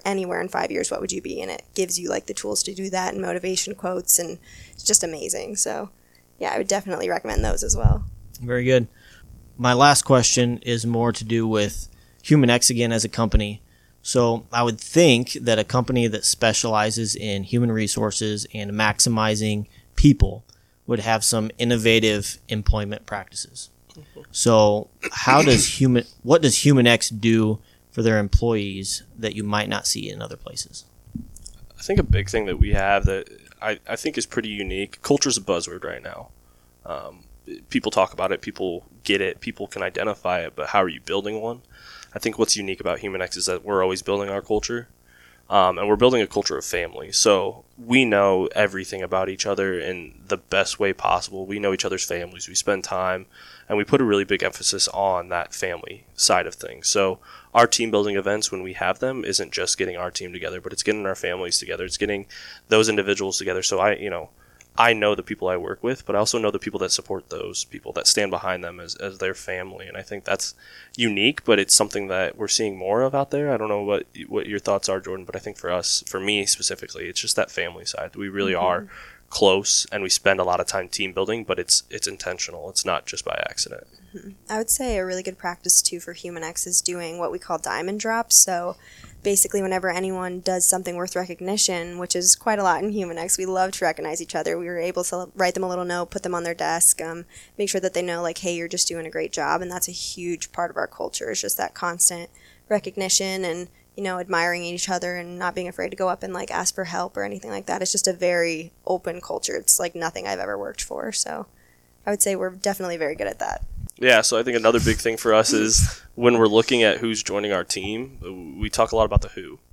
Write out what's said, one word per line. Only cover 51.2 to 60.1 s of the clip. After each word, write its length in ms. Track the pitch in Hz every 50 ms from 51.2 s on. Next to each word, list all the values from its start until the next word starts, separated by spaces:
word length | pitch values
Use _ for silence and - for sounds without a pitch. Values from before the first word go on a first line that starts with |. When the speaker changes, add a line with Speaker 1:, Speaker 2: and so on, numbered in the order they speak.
| - - 98 95 95
Speaker 3:
We 140 | 95 101 104
know 140 | 104 98 95
each 120 | 92 -
other's 200 | 95 92 92 -
families, 420 | - 87 87 87 87 90 87 -
we 80 | - 92
spend 280 | - - - 101 95 90
time, 420 | - 95 92 92 92 92 95 95 _ _ - - - - - -
and 100 | - 107
we 60 | 104 104
put 160 | - - 135
a 40 | 131
really 200 | 110 101 101 98
big 180 | 92 101 90 -
emphasis 440 | 92 - - - - - 98 - -
on 400 | - 95 98 98 92 90 87 92
that 240 | 90 85 - - -
family 520 | - - 92 87 85 - - 95 - _ _ -
side 300 | - - - 95 90 85
of 60 | 80 -
things. 340 | - - 60 58 65 -
So 320 | - - 104 98 95 92 - - - - - - _ -
our 140 | 117 117
team 220 | 113 - - 117 113
building 240 | 107 101 101 104 101
events, 360 | 98 92 98 104 107 104 -
when 100 | 98 92 92
we 100 | 92 90
have 260 | - - 90 98 -
them, 260 | 127 127 131 127 -
isn't 260 | - 95 - 92 -
just 260 | - - 90 - -
getting 200 | - 95 92 90
our 140 | 87 90 90